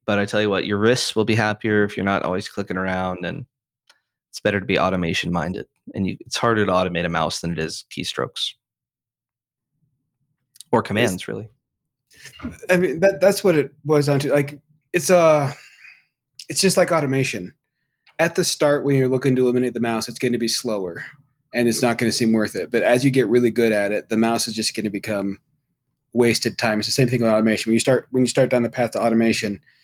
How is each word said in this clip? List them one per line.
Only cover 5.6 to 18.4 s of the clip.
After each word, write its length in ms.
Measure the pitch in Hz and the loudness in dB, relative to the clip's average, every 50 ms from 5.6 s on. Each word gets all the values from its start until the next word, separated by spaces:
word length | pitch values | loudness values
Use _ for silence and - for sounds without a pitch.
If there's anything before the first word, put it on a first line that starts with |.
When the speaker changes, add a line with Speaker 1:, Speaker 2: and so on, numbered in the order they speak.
| - - _ _ _ - - | -10 -14 _ _ _ -10 -6
Speaker 1:
And 140 | - 98 | -4 -4
you, 100 | 92 98 - | -4 -6 -8
it's 160 | - - - | -10 -10 -6
harder 280 | - - 117 113 107 104 | -2 0 0 2 2 2
to 60 | 98 | 2
automate 340 | 90 92 92 90 87 85 87 | 2 0 0 0 -2 -2 -2
a 40 | 85 | -2
mouse 320 | 82 82 80 82 - - | -2 -2 -2 -2 -4 -6
than 100 | - 85 | -6 -6
it 80 | 85 78 | -4 -4
is 260 | 80 78 - - - - | -6 -6 -8 -10 -14 -12
keystrokes 600 | - - - - - - 64 - - - - - - _ _ _ _ _ _ _ _ _ _ _ _ _ _ _ _ _ _ _ _ _ _ _ _ _ _ _ _ _ _ _ _ _ _ _ _ _ _ _ _ - - _ | -10 -10 -8 -8 -6 -6 -6 -6 -6 -8 -8 -8 -10 _ _ _ _ _ _ _ _ _ _ _ _ _ _ _ _ _ _ _ _ _ _ _ _ _ _ _ _ _ _ _ _ _ _ _ _ _ _ _ _ -20 -6 _
or 100 | - 117 | -2 -2
commands, 320 | 107 - 101 107 123 107 92 | 0 -2 -2 -2 0 0 -2
Speaker 2:
It's 140 | 92 - | -4 -8
Speaker 1:
really. 220 | - 110 107 110 110 _ _ _ _ _ _ _ _ _ _ _ _ _ - - - - - - - - - - - | -10 -10 -10 -12 -14 _ _ _ _ _ _ _ _ _ _ _ _ _ -20 -20 -20 -16 -14 -14 -14 -14 -8 -2 0
Speaker 2:
I 80 | 185 | 2
mean, 220 | 175 185 151 135 165 | 2 2 0 0 2
that, 200 | 180 196 190 - | 2 2 2 4
that's 220 | 180 202 196 - - | 4 4 4 4 2
what 120 | 196 165 | 2 4
it 180 | 147 139 - - _ - | 2 2 -2 -6 _ -2
boils 220 | 147 156 147 143 | 2 2 2 4
down 120 | 143 143 135 | 2 2 0
to. 100 | 143 135 | 2 2
Like, 280 | 135 147 139 139 - - _ _ _ _ _ _ - | 2 0 0 -2 -6 -16 _ _ _ _ _ _ -4
it's, 160 | 180 - - | -2 2 4
uh, 440 | 185 175 165 160 156 151 139 135 135 - - - - - - - - _ _ _ _ _ _ _ _ - - - | 4 6 6 6 4 4 2 -2 -4 -8 -16 -20 -20 -20 -20 -20 -20 _ _ _ _ _ _ _ _ -18 -14 -8
it's 120 | 151 - | -2 0
just 160 | - 190 - | 0 2 4
like 140 | 196 180 - | 2 2 2
automation. 600 | 175 160 147 131 135 135 131 - - 101 90 92 - _ _ _ _ _ _ _ _ _ _ _ _ | 2 0 0 0 0 0 0 -2 -4 -6 -10 -12 -16 _ _ _ _ _ _ _ _ _ _ _ _
At 180 | - 165 175 170 | -2 -2 0 0
the 80 | 190 | -2